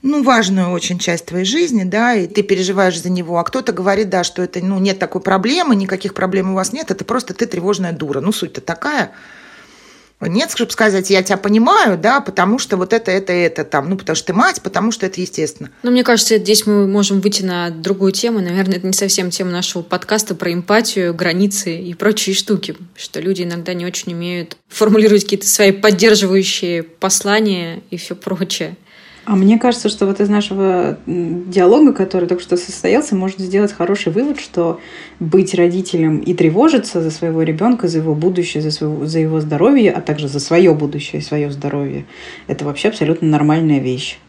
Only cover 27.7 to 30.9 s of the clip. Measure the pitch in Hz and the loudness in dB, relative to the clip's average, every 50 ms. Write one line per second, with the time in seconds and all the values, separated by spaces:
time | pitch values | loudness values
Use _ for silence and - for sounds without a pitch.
27.7 | 165 - - _ - 175 - - 180 - - - 190 165 190 180 - - 170 156 | -10 -12 -14 _ -12 -12 -10 -12 -14 -10 -6 -6 -4 -4 -4 -4 -4 -6 -6 -8
28.7 | 175 - _ _ _ - - - - - - - 208 190 190 196 226 226 226 247 | -10 -14 _ _ _ -20 -20 -20 -20 -18 -4 0 2 4 6 6 6 6 4 2
29.7 | 233 240 - 214 202 - 202 196 196 196 208 202 208 208 208 - 190 196 196 190 | 0 2 -2 -4 -2 0 0 0 2 0 2 2 2 2 0 0 -2 0 2 2
30.7 | 185 180 175 - | 2 2 0 -2